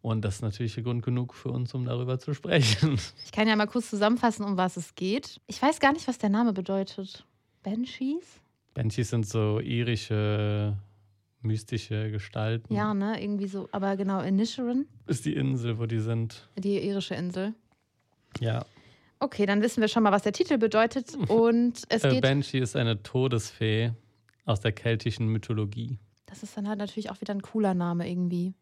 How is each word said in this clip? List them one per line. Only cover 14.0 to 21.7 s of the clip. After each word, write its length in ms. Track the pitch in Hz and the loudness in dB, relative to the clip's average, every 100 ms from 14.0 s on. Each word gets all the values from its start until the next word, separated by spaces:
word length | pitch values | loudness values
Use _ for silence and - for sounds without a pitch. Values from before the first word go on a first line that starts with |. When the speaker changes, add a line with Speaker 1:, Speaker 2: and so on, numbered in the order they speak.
| 196 190 | 0 0
Speaker 2:
Inisherin? 680 | 175 196 226 - 240 247 294 - - | 2 2 0 -2 -2 -2 -2 -10 -4
Speaker 1:
Ist 180 | 139 | -2
die 100 | 156 | -2
Insel, 440 | 147 135 131 117 113 | 0 0 0 -2 -2
wo 80 | 117 | -2
die 140 | 113 | -2
sind. 480 | 110 113 113 - - - | 0 -2 -2 -8 -14 -6
Speaker 2:
Die 220 | 196 202 | -2 0
irische 360 | 190 196 - | 0 -4 -4
Insel. 400 | 190 180 180 196 220 _ _ _ _ _ _ _ - | -6 -4 -4 -6 -6 _ _ _ _ _ _ _ -4
Speaker 1:
Ja. 240 | 113 117 - - - _ _ _ | -2 -2 -6 -18 -20 _ _ _
Speaker 2:
Okay, 260 | 277 - 202 | -4 0 2
dann 160 | 202 | 4
wissen 180 | 226 - | 2 2
wir 80 | 214 | 2
schon 140 | 233 | 4
mal, 100 | 214 | 6
was 100 | 196 | 4
der 100 | 208 | 2
Titel 260 | 196 359 269 | 0 2 4
bedeutet. 560 | 220 214 226 269 240 | 4 4 2 0 -6
Speaker 1:
<laughs> 140 | 294 180 | -4 2
Speaker 2:
Und 540 | 220 233 233 240 | 4 6 6 2